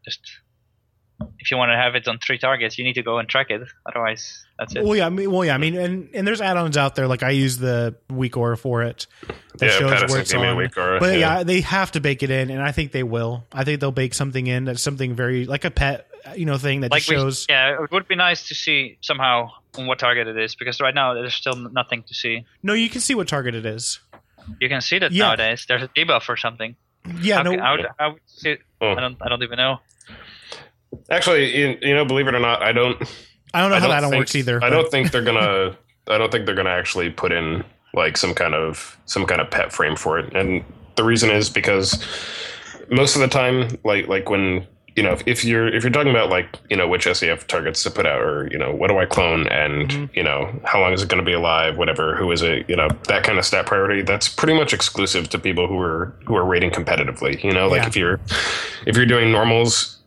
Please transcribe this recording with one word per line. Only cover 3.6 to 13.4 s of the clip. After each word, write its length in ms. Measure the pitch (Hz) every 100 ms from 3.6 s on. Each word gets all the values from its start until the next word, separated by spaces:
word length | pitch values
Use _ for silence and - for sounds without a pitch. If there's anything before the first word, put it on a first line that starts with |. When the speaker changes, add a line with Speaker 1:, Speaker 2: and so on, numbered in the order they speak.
| 123 - -
Speaker 1:
Otherwise, 600 | 120 113 110 - - _ -
that's 180 | 117 -
it. 80 |
Speaker 2:
Well, 120 | 208 208
yeah, 100 | 170
I 40 |
mean, 220 | 185 196
well, 120 | 185 175
yeah, 80 |
I 40 | 131
mean, 180 | 156 180
and, 340 | 180 185 170
and 120 | 226 196
there's 120 | 226
add-ons 340 | 196 180 165 147
out 180 | 139 135
there. 120 | 131
Like, 160 | 123
I 60 | 131
use 260 | 139 135 123
the 380 | 127 120 117 113 -
weak 260 | 131 131 127
aura 200 | 117 113
for 260 | 131 120
it. 220 | 117 - - _ - - _ -
That 80 | 107
Speaker 3:
Yeah, 40 |
Speaker 2:
shows 180 | 98 135
Speaker 3:
Patterson 180 | 104 101
Speaker 2:
where 80 | 131
it's 100 | 92
Speaker 3:
gave 100 | 92
me 60 | 95
a 40 |
Speaker 2:
on. 60 | 90
Speaker 3:
weak 200 | 92 95
aura, 220 | 90 92
Speaker 2:
But, 140 | 180
Speaker 3:
yeah. 240 | 180 160 175
Speaker 2:
yeah, 40 |
they 180 | 175 185
have 300 | 147 190 185
to 80 | 160
bake 220 | 143 135
it 60 | 139
in, 200 | 131 131
and 120 | 135
I 100 | 143
think 200 | 143 151
they 100 | 135
will. 420 | 123 117 117 120